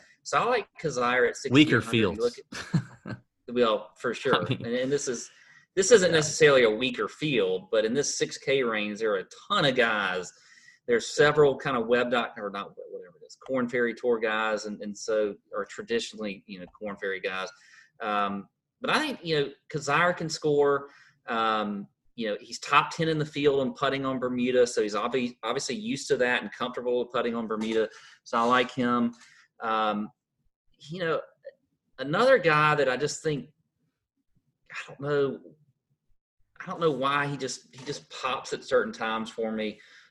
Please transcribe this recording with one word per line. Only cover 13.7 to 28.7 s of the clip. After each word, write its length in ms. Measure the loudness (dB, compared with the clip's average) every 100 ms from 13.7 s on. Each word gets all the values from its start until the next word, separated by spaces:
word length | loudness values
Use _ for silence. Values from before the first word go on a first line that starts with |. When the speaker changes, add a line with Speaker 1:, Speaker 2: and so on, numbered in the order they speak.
| 0 -2
Speaker 1:
Tour 240 | 0 0 0
guys, 500 | 0 0 0 -2 -4
and, 140 | -10
and 160 | -10 -10
so 380 | -4 -2 -2 -4 _
are 120 | -10 -10
traditionally, 800 | -10 -4 -4 -4 -10 -10 -10 -14
you 140 | -16
know, 40 | -16 -12
Korn 160 | -10 -6
Ferry 240 | -6 -4
guys. 300 | -6 -6 -8 -12 -20 -20 -20 -10
Um, 460 | -4 -2 -2 -4 -12 _ _ _
but 100 | -2
I 100 | 0
think, 200 | -2 -6
you 160 | -4 -2
know, 120 | -2 -6 -10
Kazire 460 | -8 -2 2 2 0
can 140 | -4
score. 580 | -4 0 4 4 4 -2 -20 _ _ -6
Um, 600 | -2 0 0 -2 -6 -10 _ _ -8
you 140 | -4
know, 80 | -4
he's 200 | -8 -12
top 320 | 2 2 2
ten 180 | -2 -2
in 100 | -2
the 60 | -2
field 360 | 0 2 2 0
in 60 |
putting 320 | -2 -2 -2 -2
on 120 | -4
Bermuda, 480 | -4 -2 2 4 4
so 160 | 2
he's 140 | -2 -2
obvi-, 400 | -2 -2 -4 -6
obviously 320 | -6 -4 -4 -6
used 320 | -6 -6 0
to 80 | 2
that 260 | 2 0
and 80 | -2
comfortable 460 | -8 -8 -6 -2 -2
with 120 | -2
putting 240 | -2 -2 -4
on 120 | -4
Bermuda. 420 | -4 -2 0 -2 -4 -20 -20
So 140 | -6 0
I 60 |
like 280 | 2 2 2